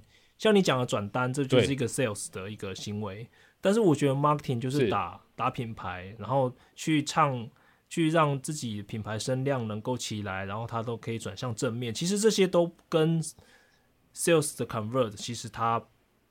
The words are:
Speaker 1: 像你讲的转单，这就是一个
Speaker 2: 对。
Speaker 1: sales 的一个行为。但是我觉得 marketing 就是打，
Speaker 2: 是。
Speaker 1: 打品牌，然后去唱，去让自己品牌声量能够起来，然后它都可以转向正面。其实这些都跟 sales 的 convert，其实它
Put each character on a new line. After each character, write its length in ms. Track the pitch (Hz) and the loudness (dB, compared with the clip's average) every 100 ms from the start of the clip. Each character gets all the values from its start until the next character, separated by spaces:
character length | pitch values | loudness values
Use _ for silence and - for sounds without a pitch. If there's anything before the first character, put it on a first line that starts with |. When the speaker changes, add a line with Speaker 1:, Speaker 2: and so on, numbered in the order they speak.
| - _ _ - | -10 _ _ 0
Speaker 1:
像 180 | 220 202 | 4 6
你 60 | |
讲 180 | 180 131 | 6 2
的 60 | 127 | 2
转 220 | 117 104 | -2 -2
单， 220 | 131 127 | -2 -2
这 100 | 135 | 0
就 160 | 131 127 | 4 6
是 100 | 123 | 4
一 40 | 135 | 2
个 100 | 117 | -2
Speaker 2:
对。 200 | - 123 | 0 -2
Speaker 1:
sales 260 | 101 - | -2 -10
的 180 | 98 95 | -10 -10
一 60 | 107 | -10
个 200 | 101 92 | -10 -8
行 260 | - 104 | -8 -6
为。 260 | 104 101 123 _ _ _ | -6 -10 -16 _ _ _
但 120 | 190 | 2
是 60 | 220 | 4
我 160 | 196 139 | 6 4
觉 120 | 143 | 4
得 60 | |
marketing 460 | 135 147 147 - 120 | 4 2 2 0 -2
就 100 | 127 | 0
是 200 | 143 113 | 2 2
打， 240 | 101 87 | 2 -2
Speaker 2:
是。 60 | - _ - | -8 _ -4
Speaker 1:
打 140 | 123 | -4
品 240 | 127 113 | -4 -8
牌， 420 | 110 95 90 95 110 | -8 -10 -10 -12 -10
然 120 | 101 | -2
后 240 | 135 127 - _ - | 0 0 -2 _ -8
去 280 | - 156 | 0 0
唱， 460 | - 170 147 123 113 _ _ _ - | 2 2 2 2 -8 _ _ _ -8
去 200 | - 160 | 0 2
让 300 | 165 151 139 | 4 2 0
自 120 | 135 | -4
己 280 | 151 120 104 | -6 -6 -8
品 180 | 101 113 | -8 -8
牌 160 | 107 107 | -6 -6
声 260 | 131 131 | -2 -2
量 240 | 135 131 110 | -2 -2 -4
能 140 | 107 | -6
够 160 | 127 123 | -4 -6
起 240 | - 107 | -6 -6
来， 240 | 101 95 98 | -6 -6 -6
然 120 | 104 | -8
后 100 | 117 | -6
它 160 | 117 | -6
都 120 | 113 113 | -6 -6
可 160 | - | -6
以 60 | 113 | -8
转 180 | 110 98 | -8 -8
向 180 | 127 113 | -8 -4
正 180 | 131 | -4
面。 200 | 117 120 | -2 -6
其 120 | 110 170 | -4 -2
实 140 | 202 | 2
这 100 | 214 | 4
些 180 | 202 185 | 4 4
都 240 | 175 170 - - | 4 2 -2 -2
跟 340 | 160 156 165 156 - - _ _ _ _ _ _ | 2 4 2 -2 -10 -20 _ _ _ _ _ _
sales 440 | - - 165 147 - | -4 4 4 4 -4
的 80 | 156 | -6
convert， 440 | 117 107 131 110 | -4 -2 0 0
其 220 | 107 - | -2 -8
实 160 | 117 113 | -8 -8
它 340 | - 117 113 - _ _ _ _ | -2 0 0 -4 _ _ _ _